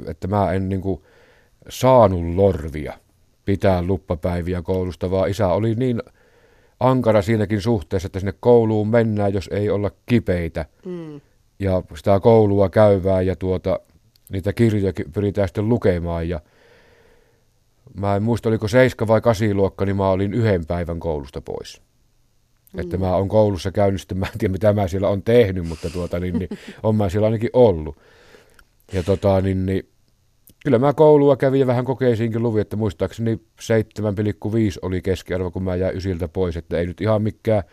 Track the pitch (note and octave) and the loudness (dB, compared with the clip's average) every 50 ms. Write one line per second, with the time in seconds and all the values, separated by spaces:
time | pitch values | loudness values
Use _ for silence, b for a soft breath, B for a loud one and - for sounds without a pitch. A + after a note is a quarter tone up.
0 | - - D#2+ - - F#2 G2+ G#2 G2 D#2+ F2+ F#2+ F#2+ F#2+ G2 F#2+ F#2 F#2+ F2+ b | -10 -12 -12 -10 -6 -4 -2 0 0 0 -2 -2 -2 -4 -4 -4 -4 -6 -6 b
1 | b b b b b b b b b b b b _ - - - B2 C3 C3 B2 | b b b b b b b b b b b b _ -18 -6 0 2 4 6 6
2 | G#2+ F#2+ F#2+ F2 E2+ E2+ E2+ F#2 G2+ G2 E2 D2+ D2+ D#2 C#2 D2+ C#2 B1+ - - | 6 6 4 0 -2 -2 0 2 2 2 2 0 -6 -8 -8 -10 -10 -10 -12 -16
3 | _ _ _ _ _ _ _ _ _ - G2 - - G2 F#2 F2 F2 F2+ G2 E2+ | _ _ _ _ _ _ _ _ _ -4 -2 0 2 2 2 2 0 -2 -4 -4
4 | - - F2+ D#2+ - F2+ F2 E2+ D#2+ F2+ F2+ F2 D#2+ - F#2 F#2 F#2 F#2 E2 - | -4 -6 -6 -4 -4 -4 -4 -4 -4 -6 -6 -6 -4 -4 -4 -2 -4 -6 -6 -6
5 | G2 F2+ F#2+ F#2+ F2 F2 G2 A2 G#2 F2+ E2+ G2+ A2 A2+ A2 A#2 C3 B2+ A#2+ A2 | -6 -4 -2 0 0 -2 -2 -2 0 0 0 0 0 0 -2 0 -2 -2 -2 -4
6 | - b b b b b b b b b b b b b b - A2+ B2+ C3 B2+ | -6 b b b b b b b b b b b b b b 0 0 2 2 2
7 | A2+ A2+ G#2+ G#2+ F2+ G#2+ A#2 G#2+ G#2 F#2+ A2 G2+ F2+ A#2+ A#2+ F#2+ - - G2+ F#2+ | 4 4 4 4 2 2 2 0 0 0 -2 -2 0 0 -2 -2 -2 -4 -4 -4
8 | F#2 F#2 - F#2+ F#2+ G2 - - - A#2+ A#2+ A#2 A2+ A2 A2 G#2+ G#2 A2 A#2 A#2 | -4 -6 -8 -6 -6 -6 -6 0 4 4 6 6 6 4 2 0 0 2 2 2
9 | A2+ A2+ G#2 G#2 G2+ G2+ G2 G2 E2+ - E2 G2+ G#2 G#2 F#2+ G2+ G2+ F#2+ - _ | 2 2 0 0 0 0 0 -2 -4 -4 -4 -2 -2 0 0 -2 -2 -4 -6 _
10 | _ - A#2+ A2+ - - F2+ F2 E2+ D#2 - E2 D2+ - _ _ - F#3 F3+ E3+ | _ 0 0 0 2 0 -2 -2 -4 -6 -6 -8 -8 -10 _ _ -14 -12 -12 -12
11 | E3 D#3 D3 C#3+ - _ _ _ _ _ _ - G2 F#2+ F#2 F#2 - - - - | -12 -14 -14 -16 -18 _ _ _ _ _ _ -6 -2 -2 0 -2 -2 -6 -12 -4
12 | - G#2 G2 F#2+ - A#2 A2+ A2+ G#2+ G2+ G2+ G2+ G2 F2+ - A2 G#2+ G#2 G2+ F#2+ | 0 2 2 4 6 6 6 6 6 4 4 2 2 2 4 4 6 6 6 4
13 | F2 F#2+ F#2 F#2 F#2 F#2 F2 - F#2+ F#2 F#2 F2+ - F#2 F2+ - - _ _ _ | 2 2 0 2 0 0 -2 -2 -2 -4 -4 -2 -2 -4 -4 -4 -6 _ _ _
14 | _ _ _ _ _ - F#2+ G2 F2 G2+ - - A#2 A2+ G#2+ G#2 F#2+ F#2+ F2 - | _ _ _ _ _ -10 -10 -6 -4 -4 0 2 2 2 2 2 0 -2 -2 -4
15 | - - - G#2+ G2+ G2+ F2 G2+ G2 F#2 - A2 G#2 A2 A#2+ G#2+ - G2 F2+ E2+ | -8 -6 -4 -2 -2 -2 0 0 -2 -2 -2 -4 -2 0 0 0 2 0 0 0
16 | E2+ E2+ E2+ E2+ E2 F2 E2+ D2+ b b b b b b b b b b b b | -2 -4 -4 -4 -4 -6 -6 -8 b b b b b b b b b b b b
17 | b b b b b b b b b b _ _ _ _ _ _ _ - - F2+ | b b b b b b b b b b _ _ _ _ _ _ _ -18 -10 -6
18 | G2+ G2+ G2+ G2+ G#2+ A#2 A#2 - - A2+ A2 G2 A2 F#2+ A#2 B2+ B2+ B2 - - | -2 -2 0 0 0 0 -2 -2 0 -2 -2 0 0 2 4 4 4 4 2 0
19 | A#2 G2+ A2+ A2 - A#2+ A2 F#2 A2+ G#2 G2 G2 G2 F#2+ - - G2 G2 G2 G2 | 0 2 2 2 4 2 2 2 0 0 2 2 0 0 0 -2 -4 -2 -2 0
20 | F#2+ F#2+ F#2+ F#2 G2 G#2 G2 A#2+ A2+ A2 F#2+ F2 E2 - F2 F2 F2 E2 E2+ E2+ | 0 0 0 0 -2 -2 -2 0 0 0 0 0 -2 -4 -6 -6 -6 -6 -8 -6
21 | - E2+ D2+ D2 D2 D2+ - D2 C2+ - G1+ - - - - - _ _ _ _ | -6 -6 -6 -6 -8 -10 -14 -14 -12 -10 -10 -12 -12 -16 -20 -20 _ _ _ _
22 | _ _ _ _ _ _ _ _ _ _ _ _ _ _ F#3+ F#3 F3+ F3 - F#2 | _ _ _ _ _ _ _ _ _ _ _ _ _ _ -12 -12 -8 -6 -6 -4
23 | F#2+ F#2 F2+ F2+ G2 G2 G#2+ A2 G#2+ G#2 G2 E2+ - G2 F2 G#2+ G2+ G2 G2 F2+ | -2 0 0 0 0 2 2 2 2 2 0 -4 -6 -4 -2 0 0 0 0 -2
24 | - - G2 F#2 F#2+ - - G#2+ A2+ F#2+ F#2+ E2+ G#2+ G#2 G#2 G#2+ G2+ F2 F#2+ F#2+ | -6 -8 -6 -6 -6 -6 -4 -4 -4 -4 -2 0 0 0 2 2 -2 -2 -2 -2
25 | G2+ F#2 G2+ G2 - A2 A#2 B2 A2+ F#2+ F#2 F2+ E2+ E2 D#2+ - - E2 D#2 F2+ | -2 -2 -2 -2 0 2 4 4 4 2 0 -4 -6 -6 -8 -8 -8 -8 -6 -6
26 | F2 E2 - F2 F2+ F#2 F2 - F#2 - G2+ B B B B B - A2 A2 G#2+ | -6 -6 -6 -6 -4 -4 -4 -6 -6 -8 -10 B B B B B -2 0 0 2
27 | G2+ F#2 F2+ G#2 G#2+ A2 A2+ A2 A#2+ - - B2+ B2 A2 F2 D#2 D2+ D2+ b b | 0 0 0 0 0 0 0 0 -2 0 4 6 6 6 4 2 -4 -8 b b
28 | b b b b b b b b b b b b b _ _ _ _ _ F#2+ F#2 | b b b b b b b b b b b b b _ _ _ _ _ -6 -4
29 | D#2+ G2 G2 F2 - G2+ F#2+ F#2+ F#2+ G2 F#2+ F#2+ F#2 F#2+ F#2+ F#2 - _ _ _ | -2 0 0 2 2 2 2 2 2 0 0 -2 -2 -2 -2 -4 -6 _ _ _
30 | _ _ _ _ _ _ _ _ _ - _ _ - D3 B2 A2+ C3+ D3 - - | _ _ _ _ _ _ _ _ _ -20 _ _ 0 2 2 4 4 2 4 6
31 | D#3 D3+ D3+ D3 C#3+ C#3+ C3+ - C#3+ C3+ C3 C3+ C3 B2+ A#2+ B2 B2 C3 B2+ - | 6 8 8 8 6 4 4 4 2 2 2 2 2 2 0 0 -2 -2 -2 0
32 | B2+ B2 A#2 G#2+ A#2 A2+ G#2+ A2+ A#2 A#2+ G#2+ G#2+ G2 - - G#2 A2 G2+ - - | 0 0 2 2 0 -2 -2 -2 -2 0 0 -2 -2 -2 -4 -4 -4 -4 -2 -4
33 | F#2+ F#2 - - A#2 A2+ A2+ - - _ _ - - - A2+ A2 G#2+ - - - | -6 -6 -4 -4 -4 -4 -4 -4 -8 _ _ -10 -4 0 0 0 0 -2 -6 -4
34 | G#2 G#2+ G2 G#2+ G#2+ G#2+ G2 - - G#2+ A2 A2+ A2 G2+ F2 - - F#2 F#2 F2+ | -4 -2 -2 -2 -2 -4 -4 -4 -6 -2 0 0 0 0 -2 -4 -6 -6 -6 -4
35 | - G2 F2+ - - - F2 F#2 F#2 F2+ - F#2 F#2 F#2+ F2+ F2+ F#2 F#2 - F#2+ | -2 -2 -4 -4 -4 -6 -6 -4 -4 -6 -6 -6 -4 -4 -2 -2 -2 -2 -4 -4
36 | F#2 G2 F2 D#2+ F2+ D#2+ - F#2+ F#2 F2 D#2+ E2+ - - F2 D#2+ E2+ F2+ E2+ - | -4 -4 -4 -4 -6 -6 -4 -4 -4 -2 -4 -6 -8 -6 -4 -4 -4 -4 -6 -4
37 | F#2 G#2+ A2 G#2 G#2+ G#2+ - _ - A2+ G#2+ G2+ E2+ b | -2 0 0 0 0 -4 -6 _ -2 -2 0 0 -2 b